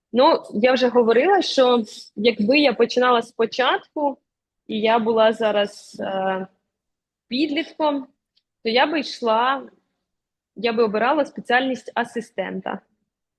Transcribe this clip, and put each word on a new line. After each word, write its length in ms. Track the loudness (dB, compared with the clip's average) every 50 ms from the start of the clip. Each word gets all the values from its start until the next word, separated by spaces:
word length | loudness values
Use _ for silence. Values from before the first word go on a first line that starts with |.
| _ _
Ну, 300 | 2 4 4 4 4 2 -2 -6 -4
я 180 | 0 2 2
вже 160 | 2 2 0 2
говорила, 540 | 4 4 4 4 4 4 4 4 2 2
що 400 | 0 0 2 2 4 4 4 2 0 -4 -10 -20 -20 -16 _
якби 420 | -2 0 0 0 0 0 2 2 4
я 140 | 4 2
починала 500 | 2 2 0 0 2 0 2 2 2 2
спочатку, 960 | 0 -4 _ -4 -4 -4 -2 -2 0 0 0 -2 -4 _ _ -4 -4 -4 -4 -6 _ _ _ _ _ _ _ _ _
і 140 | -8 -6 -2
я 180 | 0 2 2 2
була 340 | 0 0 2 2 2 2
зараз, 640 | 2 0 -2 0 0 0 -2 -2 -6 -14 -20 -20 -14 -10
е, 460 | -8 -6 -4 -2 -2 -2 -4 -4 -6 -10 _ _ _ _ _ _ _ _ _ _ _ _ _ _ _ _
підлітком, 720 | -4 -4 -4 -2 -2 -6 -6 -8 -6 -4 -2 -2 -2 -4 -8 -12 _ _ _ _ _ _ _ _ _ _ _
то 60 | -2
я 160 | 2 2 2
би 140 | 2 0 -4
йшла, 600 | -6 -6 -10 -6 -2 0 0 2 0 0 -2 -4 -8 -14 _ _ _ _ _ _ _ _ _ _ _ _ _ _ _ _ _
я 160 | -6 -4 -2
би 100 | 0 0
обирала 420 | 0 0 0 0 0 0 0 0 -2
спеціальність 680 | -4 -6 -12 -4 -2 0 0 0 -2 -4 -6 -10 -8 -6
асистента. 840 | -6 -6 -4 -6 -10 -10 -8 _ -10 -8 -8 -8 -8 -8 -8 -10 -10 -14 _ _ _ _ _ _ _ _ _ _